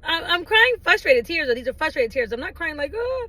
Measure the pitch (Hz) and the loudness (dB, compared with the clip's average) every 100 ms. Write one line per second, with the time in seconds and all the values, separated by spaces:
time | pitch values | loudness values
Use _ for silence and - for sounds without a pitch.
0 | - 330 330 349 349 440 466 466 - 370 | -2 -4 0 -2 2 6 6 4 2 2
1 | 339 254 233 330 285 240 247 - 311 311 | 4 2 2 -2 0 -2 -2 -4 -4 -2
2 | 233 262 233 226 339 - 330 302 285 427 | -2 -2 -4 -4 -8 -6 -6 -4 -6 -4
3 | 480 523 | -4 -6